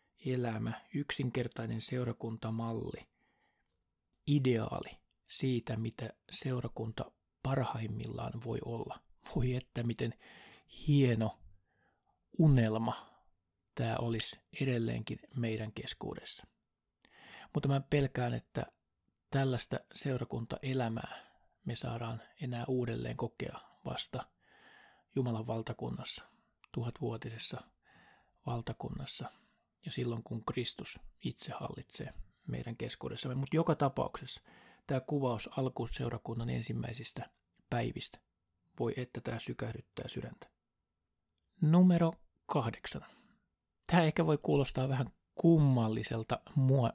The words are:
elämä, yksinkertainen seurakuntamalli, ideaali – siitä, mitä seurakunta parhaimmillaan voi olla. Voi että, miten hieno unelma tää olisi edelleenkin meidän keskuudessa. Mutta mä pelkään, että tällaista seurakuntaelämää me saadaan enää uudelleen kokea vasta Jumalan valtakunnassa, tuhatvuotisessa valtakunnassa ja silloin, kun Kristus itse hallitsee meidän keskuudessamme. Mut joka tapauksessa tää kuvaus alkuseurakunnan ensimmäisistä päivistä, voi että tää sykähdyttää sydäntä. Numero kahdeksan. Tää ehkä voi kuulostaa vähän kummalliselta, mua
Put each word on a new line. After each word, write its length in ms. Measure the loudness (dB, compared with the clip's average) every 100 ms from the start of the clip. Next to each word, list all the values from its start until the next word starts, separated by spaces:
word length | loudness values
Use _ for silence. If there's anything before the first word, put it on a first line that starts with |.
| _ _ -2
elämä, 540 | 0 0 0 -2 -6 -6
yksinkertainen 880 | -4 -4 -2 -2 0 -4 -4 -6 -4
seurakuntamalli, 1300 | -4 -2 -2 -4 -6 -6 -4 -4 -2 -4 -6 -10 -14 _ _ _ _ _ _ _ _ _ _ _ 2
ideaali – 640 | 4 4 2 0 -4 -8 -14 _ _ -14
siitä, 500 | -4 0 0 -2 -4
mitä 360 | -4 -6 -10 -12 -10
seurakunta 840 | -6 -4 -2 -4 -6 -8 -6 -8 _ _ _
parhaimmillaan 880 | 0 0 0 -2 -4 -4 -6 -6 -6 -6
voi 140 | -4 -4
olla. 360 | -4 -6 -6 -10 _ -20 -4 0
Voi 180 | 2
että, 280 | 0 -4 -4
miten 320 | -2 0 -2 -4 -14 -20 -20 -20 _ -6 4
hieno 520 | 6 6 4 2 -2 -18 -20 _ _ _ _ _ _ _ 6
unelma 760 | 8 8 6 4 0 -4 -8 _ _ _ _ _ _
tää 240 | -4 -2 0
olisi 420 | 0 -2 -4 -8 _ -2
edelleenkin 580 | 0 2 0 -2 -4 -8 -8 -4
meidän 360 | -2 -2 -4
keskuudessa. 760 | -8 -8 -8 -8 -8 -10 -12 -14 _ _ _ _ _ _ -20 -20 -20 -6
Mutta 140 | -2 2
mä 120 | 2
pelkään, 540 | 2 2 2 0 -2
että 320 | -2 -6 -8 -8 _ _ _ _ _ -4
tällaista 500 | 0 2 0 -2 -6 -6
seurakuntaelämää 1200 | -6 -2 -2 -2 -6 -6 -6 -2 0 0 -2 -6 -12 -18 _ _ _
me 120 | -8 -6
saadaan 460 | -4 -4 -6 -8 -10 -10
enää 240 | -6 -4 -2
uudelleen 480 | 0 0 -2 -4 -4
kokea 440 | -4 -4 -8 -8 -16 _
vasta 420 | -6 -4 -4 -6 -10 _ _ _ -20 -20 -20 _ _ -2
Jumalan 300 | 0 -2 -2
valtakunnassa, 760 | -4 -4 -6 -6 -6 -6 -8 -10 _ _ _ -10
tuhatvuotisessa 880 | -6 -4 -4 -4 -4 -8 -4 -4 -4 -10 _ _ -20 -20 _ _ _ -4
valtakunnassa 840 | -4 -4 -6 -6 -6 -4 -4 -6 -14 _ _ _ _
ja 80 | -8
silloin, 300 | -4 -2 -2
kun 220 | -4 -6
Kristus 560 | -4 -2 -2 -4 -8 -10 -14 -10
itse 320 | -8 -8 -8
hallitsee 640 | -6 -8 -10 -12 -10 -10 -10 -14 _ -8
meidän 300 | -6 -6 -6
keskuudessamme. 580 | -8 -6 -8 -4 -4
Mut 200 | -2 0
joka 200 | 2 4
tapauksessa 680 | 4 2 2 -2 -4 -10 -12 _ -20 -20 -14 -4
tää 140 | -4
kuvaus 500 | 0 0 0 0 -4 -2
alkuseurakunnan 920 | -2 -2 -4 -2 -2 -4 -6 -4 -2
ensimmäisistä 800 | -2 -2 -4 -4 -6 -8 -8 -12 _ _ _ -4
päivistä, 480 | -2 -2 -4 -8 -12 _ _ _ _ _ -4
voi 160 | -2 -2
että 240 | -6 -6
tää 180 | -6 -4
sykähdyttää 720 | -4 -6 -6 -8 -12 -10 -8
sydäntä. 420 | -8 -8 -12 -20 _ _ _ _ _ _ _ _ _ _ 2
Numero 520 | 6 10 10 8 4 0 -14 _ -2
kahdeksan. 580 | 0 0 -4 -8 -10 -12 -20 _ _ _ _ _ _ 4
Tää 160 | 6
ehkä 240 | 6 4 4
voi 120 | 4
kuulostaa 500 | 4 4 4 0 0
vähän 220 | 0 -2 -6 _
kummalliselta, 1080 | 4 8 10 8 6 4 0 -2 -2 -2 -4 0
mua 380 | 2 6 6 4